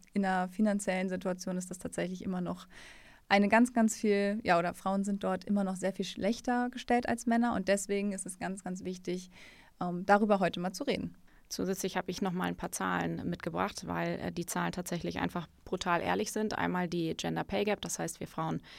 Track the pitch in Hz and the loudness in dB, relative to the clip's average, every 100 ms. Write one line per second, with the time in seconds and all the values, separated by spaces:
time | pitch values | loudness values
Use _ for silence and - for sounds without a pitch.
0 | - 202 190 185 185 180 214 202 196 185 | -6 -2 2 2 0 2 2 2 0 0
1 | 190 185 185 180 190 180 180 180 - - | 0 -2 -2 -4 -4 -4 -6 -8 -8 -4
2 | 175 185 - 185 175 180 - - - - | -4 -4 -4 -2 -2 -6 -10 -20 -20 -20
3 | - - - 202 202 220 247 233 220 - | -20 -8 4 6 8 8 6 6 4 4
4 | 214 202 202 214 - 170 175 - 190 196 | 4 4 4 2 4 4 4 -2 0 0
5 | 196 196 190 185 - 202 190 185 190 196 | 0 0 0 -2 0 2 2 0 -2 -2
6 | 190 - 185 233 - 247 247 240 - 240 | -4 0 0 0 0 0 0 -4 2 2
7 | - 233 - 233 240 208 185 196 - 202 | 2 -2 2 2 2 2 2 2 2 0
8 | 202 190 180 180 175 190 185 185 185 180 | 0 -4 -8 -8 -6 -6 -6 -6 -6 -6
9 | - 180 185 - - - - - 175 175 | -4 -6 -6 -18 -20 -20 -16 -6 -4 0
10 | 196 202 208 196 175 175 175 - 285 - | 6 6 6 4 4 2 -4 -2 -2 -2
11 | 175 - - - - - 185 196 190 185 | -2 -8 -20 -20 -10 -4 -2 -2 -2 -4
12 | - 180 196 180 180 175 175 - 190 180 | -4 -2 -2 0 -2 -2 -6 -4 0 0
13 | 170 165 - 175 170 165 196 - 175 170 | 0 -2 -4 -4 -4 -2 -2 -4 -6 -2
14 | 170 170 175 170 170 180 175 175 180 170 | -2 -4 -4 -6 -4 -2 -2 -4 -4 -4
15 | 175 170 180 175 160 - - 180 185 170 | -4 -4 -4 -4 -8 -14 -8 -4 0 0
16 | 180 185 208 214 220 - 175 180 180 175 | 2 0 -2 -2 -2 -2 -2 0 -2 -2
17 | 165 - 170 165 160 202 208 202 170 - | -2 -2 -4 -4 -2 -2 0 -2 -4 -6
18 | 165 - 147 - 160 160 - | -6 -8 -10 -6 -4 -4 -8